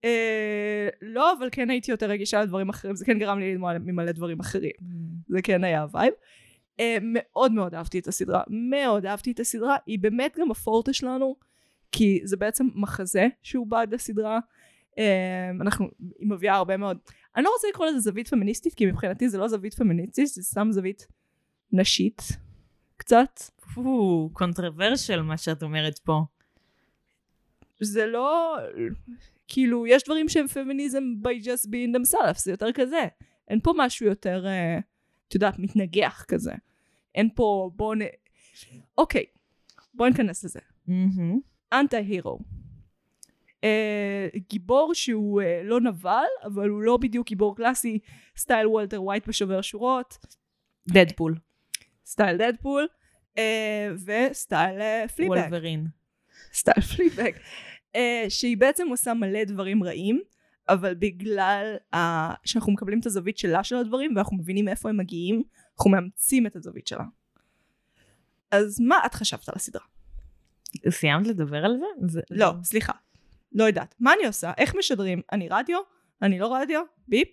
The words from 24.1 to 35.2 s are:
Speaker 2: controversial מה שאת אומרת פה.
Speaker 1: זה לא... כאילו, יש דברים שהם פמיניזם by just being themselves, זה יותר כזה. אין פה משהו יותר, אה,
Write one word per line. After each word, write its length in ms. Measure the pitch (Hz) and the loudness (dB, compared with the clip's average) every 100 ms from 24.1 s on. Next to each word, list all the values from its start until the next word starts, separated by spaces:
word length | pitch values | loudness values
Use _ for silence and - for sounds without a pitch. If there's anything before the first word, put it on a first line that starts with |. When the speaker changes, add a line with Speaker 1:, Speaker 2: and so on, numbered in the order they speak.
| 170 160 - | 2 0 -2
Speaker 2:
controversial 840 | 180 170 180 156 202 262 - 185 | -2 0 -6 0 0 2 0 -2
מה 140 | 156 156 | -2 -4
שאת 260 | - 160 | -4 -4
אומרת 360 | 156 156 156 147 | -4 -2 -4 -4
פה. 240 | - 156 156 _ _ _ _ _ _ _ _ _ _ _ _ _ _ _ | 0 0 0 _ _ _ _ _ _ _ _ _ _ _ _ _ _ _
Speaker 1:
זה 260 | 208 208 220 | -4 0 0
לא... 520 | 233 269 330 330 302 - - 117 - - 240 - _ _ | 0 0 0 0 -4 -8 -6 -8 -8 -14 -20 -20 _ _
כאילו, 400 | - 254 240 233 | 0 2 2 6
יש 160 | 254 | 6
דברים 260 | 269 311 311 | 6 -2 2
שהם 180 | 330 269 | 0 0
פמיניזם 560 | - 269 277 285 262 269 226 | -4 -4 -4 -2 -2 -4 -4
by 200 | 226 247 | -4 -4
just 220 | 220 247 208 | -4 -4 -4
being 320 | 240 247 247 | -4 0 0
themselves, 420 | 247 403 226 170 | 2 2 2 0
זה 80 | - | -4
יותר 200 | 190 214 | -2 -2
כזה. 360 | 247 254 330 220 _ - _ _ | 0 0 0 -2 _ -20 _ _
אין 120 | 214 | 0
פה 100 | 320 349 | 2 4
משהו 280 | 262 - 220 | 2 2 0
יותר, 400 | 202 - 180 185 | 0 -2 -4 -2
אה, 340 | 190 170 170 - _ _ _ | -2 -2 -2 -6 _ _ _